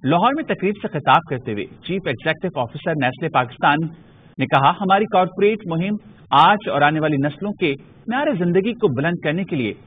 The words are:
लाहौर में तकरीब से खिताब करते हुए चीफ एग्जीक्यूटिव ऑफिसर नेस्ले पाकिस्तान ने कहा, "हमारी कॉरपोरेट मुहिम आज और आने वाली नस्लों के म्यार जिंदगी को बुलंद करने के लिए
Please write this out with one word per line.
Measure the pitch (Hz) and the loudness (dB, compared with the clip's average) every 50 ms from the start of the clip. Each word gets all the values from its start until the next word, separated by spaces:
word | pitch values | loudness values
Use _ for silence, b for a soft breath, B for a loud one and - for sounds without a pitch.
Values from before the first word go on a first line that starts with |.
| - | 0
लाहौर | 127 156 170 196 247 277 | 2 2 2 2 2 0
में | 311 320 | -2 -4
तकरीब | - 196 - 185 196 208 | -6 -4 -2 -2 -4 -4
से | 208 - 208 | -4 -8 -6
खिताब | - 151 147 139 131 165 165 - | -6 -4 2 4 4 4 2 0
करते | 143 123 - - | -8 -8 -6 -6
हुए | 107 101 95 | -6 -6 -8
चीफ | - - - - - 175 196 185 165 | -10 -14 -18 -10 -6 -6 -6 -4 -6
एग्जीक्यूटिव | 135 - - 160 160 156 - 180 - | -6 -4 -4 -4 -4 -4 -6 -6 -4
ऑफिसर | 147 123 117 - 151 - 175 160 | -4 -6 -6 -8 -8 -6 -4 -4
नेस्ले | 151 131 127 127 - 170 156 | 0 -2 -2 -2 -4 -8 0
पाकिस्तान | - 139 127 120 - - - 156 143 151 165 156 B B B B B B B B B - | 0 0 0 0 -4 0 2 2 2 2 -2 -6 B B B B B B B B B -6
ने | 131 | -2
कहा, | - - 135 135 143 | 0 2 4 4 4
"हमारी | 180 - 208 185 190 202 220 | 2 2 0 2 2 2 2
कॉरपोरेट | 214 - 185 185 180 185 202 202 208 226 214 - 175 | 2 2 2 2 0 0 2 2 2 2 0 -6 -6
मुहिम | 165 165 180 202 214 202 B B B B B B | -4 -4 -2 -4 -4 -6 B B B B B B
आज | 131 139 156 180 214 208 - - | 4 6 6 6 4 2 0 -4
और | - 143 | 0 2
आने | 143 147 156 156 | 2 2 2 2
वाली | 151 156 151 | 0 0 0
नस्लों | 139 139 147 139 - 190 208 | 0 0 -2 -4 -6 -8 -8
के | 202 - 190 156 135 117 - - - - _ - | -4 -2 -2 -2 -2 -4 -10 -20 -20 -16 _ -6
म्यार | 233 262 294 311 262 | -4 -2 -2 -2 -2
जिंदगी | 165 180 175 170 190 185 233 | 0 0 2 2 2 2 0
को | 233 - 214 180 | -4 0 0 0
बुलंद | 131 120 143 170 175 165 - | 0 0 -2 -2 -2 -2 -2
करने | 156 151 180 196 | -2 -2 -2 -4
के | - 180 | -4 -4
लिए | 139 120 104 87 - - | -2 -2 -4 -6 -8 -14